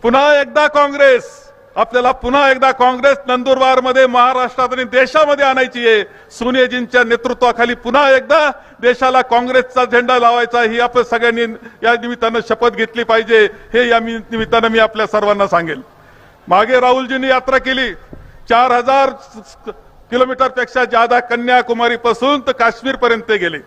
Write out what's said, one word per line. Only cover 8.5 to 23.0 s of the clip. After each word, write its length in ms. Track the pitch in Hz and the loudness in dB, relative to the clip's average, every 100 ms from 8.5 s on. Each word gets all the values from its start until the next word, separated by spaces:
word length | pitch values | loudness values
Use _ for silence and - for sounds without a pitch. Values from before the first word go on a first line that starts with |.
| - - - | -4 -16 -4
देशाला 400 | 233 247 262 254 | -2 0 0 0
काँग्रेसचा 600 | 254 240 247 254 254 254 | 2 0 2 0 0 -2
झेंडा 340 | 247 240 240 254 | 0 0 0 2
लावायचा, 440 | 233 240 233 240 | 2 2 0 0
ही 180 | 233 233 | -2 0
आपण 220 | 240 247 | -2 0
सगळ्यांनी 400 | 233 233 233 233 233 226 - - | -2 0 0 0 -4 -6 -18 -6
या 120 | 226 | -2
निमित्तानं 460 | 240 233 240 226 233 - | -2 -4 -4 -4 -4 -4
शपथ 220 | 226 240 | -2 -2
घेतली 340 | 196 220 233 | -2 -6 -4
पाहिजे, 400 | 233 226 226 226 202 - - | 0 0 2 2 2 -2 -4
हे 140 | 226 240 | -2 0
या 120 | 233 | 0
मी, 160 | 226 226 | -2 -10
निमित्तानं 480 | - 226 220 233 226 | -8 -8 -2 0 2
मी 100 | 226 | 2
आपल्या 280 | 220 214 214 | 0 0 -4
सर्वांना 400 | 214 208 202 196 | -2 0 0 0
सांगेल. 340 | 180 165 143 - _ - - - _ - | 0 -2 -10 -12 _ -20 -20 -20 _ -2
मागे 320 | 180 220 254 | 0 2 2
राहुलजींनी 480 | 247 262 254 269 262 | 2 0 -2 -4 0
यात्रा 300 | 262 254 254 | -2 0 -2
केली, 340 | 254 262 247 170 - - - - - | -2 -4 -4 -8 -18 -20 -20 -20 -2
चार 220 | 233 254 | 2 2
हजार 400 | 240 247 269 269 240 - 220 196 - - - - _ - | 0 2 2 0 -2 -18 -20 -20 -20 -18 -18 -20 _ -6
किलोमीटरपेक्षा 720 | 240 254 254 262 254 240 254 247 | -2 -2 0 -4 -2 -6 -4 0
जादा 340 | 233 233 247 | 0 2 0
कन्याकुमारीपासून 1200 | 240 240 240 247 240 233 233 233 233 220 254 285 | -2 -6 0 0 0 -2 -2 -2 -2 -2 0 0
तर 120 | 247 | -2
काश्मीरपर्यंत 760 | 247 233 - 254 262 | -2 -2 -2 -8 -2